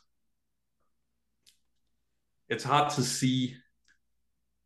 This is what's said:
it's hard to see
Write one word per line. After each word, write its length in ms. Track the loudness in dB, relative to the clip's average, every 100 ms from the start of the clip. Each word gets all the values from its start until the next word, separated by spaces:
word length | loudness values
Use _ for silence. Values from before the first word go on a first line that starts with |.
| _ _ _ _ _ _ _ _ _ _ _ _ _ _ _ _ _ _ _ _ _ _ _ _ -6
it's 160 | -6
hard 240 | 2 2 2
to 100 | 0
see 540 | -2 0 0 0 -2 -6 -20 _ _ _ _ _ _ _ _ _